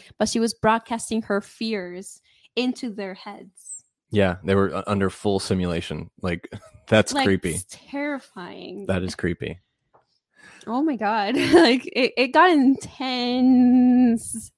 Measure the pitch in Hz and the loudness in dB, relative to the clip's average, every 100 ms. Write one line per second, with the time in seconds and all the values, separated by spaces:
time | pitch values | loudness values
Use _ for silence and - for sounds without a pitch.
0 | - - 214 233 226 - 220 226 - 226 | -14 -6 -4 -2 -2 -2 0 0 -2 -10
1 | - 220 220 202 - - 220 214 180 180 | -6 -6 -4 -6 -6 -10 -8 -6 -8 -14
2 | 196 - _ _ _ - 254 247 247 202 | -16 -20 _ _ _ -6 -4 -4 -10 -10
3 | 190 190 208 202 185 _ - - _ _ | -12 -12 -16 -18 -20 _ -20 -20 _ _
4 | _ 104 95 87 82 98 98 82 95 101 | _ 0 0 0 0 0 0 -2 -4 -2
5 | 95 - 104 98 - 95 90 85 - 78 | -2 -4 -4 -2 -2 -2 -2 -4 -6 -10
6 | 87 _ 92 85 - - - _ - 110 | -12 _ -6 -6 -10 -18 -20 _ 0 2
7 | - 277 262 95 87 - - - _ 285 | 2 0 0 0 -2 -6 -10 -18 _ -8
8 | 294 277 - 196 180 180 170 190 190 95 | -8 -8 -12 -18 -18 -16 -16 -12 -6 -4
9 | 90 - 90 85 73 87 _ _ _ _ | -6 -6 -6 -6 -10 -12 _ _ _ _
10 | _ _ _ _ - - - 240 311 240 | _ _ _ _ -20 -20 -10 -4 -4 -2
11 | 208 220 202 269 269 330 302 254 - - | -4 -2 -2 -2 4 6 6 2 -2 -2
12 | 247 - 254 311 359 311 262 262 - - | -2 0 0 4 6 6 4 2 -2 -12
13 | 262 254 240 247 254 247 247 254 247 247 | -8 -4 -2 2 4 6 6 6 6 6
14 | 247 226 - 226 - | 4 2 -4 -12 -14